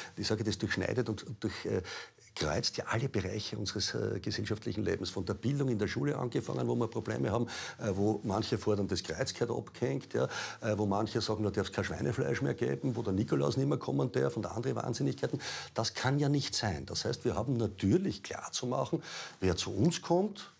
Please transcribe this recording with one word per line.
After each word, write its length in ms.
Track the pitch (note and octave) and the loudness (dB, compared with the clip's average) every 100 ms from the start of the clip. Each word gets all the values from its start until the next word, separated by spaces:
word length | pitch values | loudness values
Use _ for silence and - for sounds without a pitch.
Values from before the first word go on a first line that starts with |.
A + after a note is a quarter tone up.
| - - | -10 -6
ich 100 | A2 | -2
sage, 160 | G#2+ | 0
das 140 | G#2+ G2+ | 0 0
durchschneidet 520 | - - F#2 A2+ A2+ | 0 0 0 0 0
und, 140 | G#2 | -4
und 200 | - A2 | -8 -6
durch, 220 | G2+ - - | -4 -4 -2
äh, 160 | G2+ F2 - - - - - | -2 -2 -10 -12 -18 -14 -4
kreuzt 420 | D2+ F2 - - | 0 0 0 -4
ja 80 | - | -2
alle 240 | A2+ C3+ | -2 0
Bereiche 480 | G#2 F#2 G#2+ - A2+ | 0 0 -4 -4 -4
unseres, 380 | G2 G2 - A#2 | -4 -2 -2 0
äh, 240 | G#2 G2+ | 0 -2
gesellschaftlichen 680 | G#2+ G#2 G#2+ G#2+ - G#2 F#2 | -2 -2 -2 -2 -2 -2 0
Lebens. 240 | F2 F#2 | 0 -2
Von 160 | G2+ F2+ | -4 -4
der 80 | |
Bildung 360 | - B2+ C#3+ C3+ | -2 0 0 2
in 100 | G#2 | 2
der 80 | G2 | 0
Schule 280 | B2 C#3+ - | 0 0 0
angefangen, 500 | B2 - - C3 A#2+ | -2 -2 -2 -2 0
wo 80 | A#2+ | 2
wir 120 | A2 | 0
Probleme 440 | A2 G#2 A#2+ C3 | -2 -2 0 2
haben, 160 | A2+ A#2 - - - | 2 0 -4 -10 -4
äh, 120 | A2 F#2+ | -2 2
wo 260 | G#2 - | 4 2
manche 360 | A2 G2+ - A2+ | 2 0 2 0
fordern, 280 | G#2+ G#2 F#2+ | 2 2 2
das 140 | F2+ | 0
Kreuz 320 | - D#2+ C3+ | -2 -2 -4
gehört 160 | - A#2+ | -2 -2
abgehängt, 640 | A#2+ - - C3 C#3 - | -2 -4 -2 0 0 -2
ja, 120 | A#2+ B2 - - - | 0 0 -2 -6 -4
äh, 160 | A2+ G#2 | 0 2
wo 80 | G#2 | 4
manche 340 | G2 A2 A#2+ | 2 2 0
sagen, 240 | A2 G#2+ | 0 2
da 60 | G#2 | 2
darf's 220 | G2+ F#2+ | 2 0
kein 120 | - | 0
Schweinefleisch 600 | F#2 - - A#2 C3+ - | -2 0 0 2 2 2
mehr 100 | C#3 | 0
geben, 420 | - C3 C#3 C#3 A#2+ | 2 0 2 0 0
wo 60 | |
der 120 | G#2 | 2
Nikolaus 440 | F#2+ C#3+ C#3+ C#2+ C3 | 2 2 2 4 2
nicht 100 | C3+ | 2
mehr 120 | - | 0
kommen 320 | - C#3 C3 | 0 0 2
darf 260 | C3 C3+ A2+ | 2 0 0
und 80 | - | -4
andere 300 | - C3 A#2 | -2 -2 -2
Wahnsinnigkeiten. 680 | B2 A#2 C#3 C3 C3 C3 - - - | -2 0 0 0 -2 -2 -6 -8 -6
Das 220 | - A2+ - | -2 -2 0
kann 240 | B2+ C#3+ | 2 4
ja 100 | C#3+ | 4
nicht 240 | C#3+ - | 2 2
sein. 320 | - G#2+ D2 C#2 | 0 0 -2 -4
Das 180 | F2 - | -2 -2
heißt, 200 | - A#2 | 0 0
wir 80 | F2 | 0
haben 220 | B2 A#2 | 2 2
natürlich 640 | G#2+ - G2+ F3 F#3+ - | 2 2 4 4 4 -4
klar 300 | - - - | -8 -8 -6
zu 160 | - B2 | -4 -2
machen, 340 | C3 C3+ D#3+ - - - - | -2 0 -2 -4 -10 -12 0
wer 160 | F#2 F2 | 2 2
zu 180 | G2 | 0
uns 300 | G2+ D#3+ E3 | 2 2 2
kommt, 480 | - F3 G#3 - - | 2 2 2 -2 -14